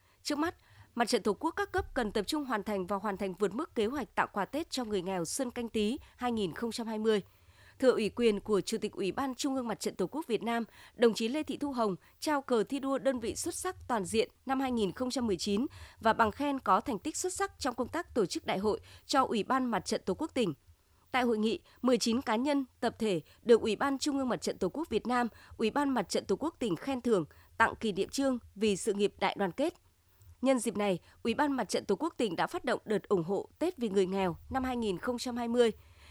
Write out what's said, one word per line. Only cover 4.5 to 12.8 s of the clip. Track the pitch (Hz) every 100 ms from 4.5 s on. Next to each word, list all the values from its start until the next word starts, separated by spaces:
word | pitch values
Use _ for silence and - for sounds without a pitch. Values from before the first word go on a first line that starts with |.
| 285 330
cho | 262
người | 220 202
nghèo | 175 185
xuân | 165 - 247
Canh | 240 233
Tý | 220 208 285 - -
hai | 247
nghìn | 220 185
không | - 233
trăm | 226 226
hai | 220
mươi. | 220 208 - - - - - -
Thưa | 262
ủy | 202 202
quyền | - 233 202
của | - 196
Chủ | - 220
tịch | 214
Ủy | - 190
ban | - 269
Trung | 247 285 269
ương | 233
Mặt | 190
trận | 214
Tổ | 143 175
quốc | 285 339
Việt | 196
Nam, | 220 233 220 - - -
đồng | 233
chí | 214 226
Lê | 302
Thị | 302 -
Thu | 285
Hồng | 247 220 175 - _
trao | 311 285
cờ | 262 233
thi | 190
đua | 277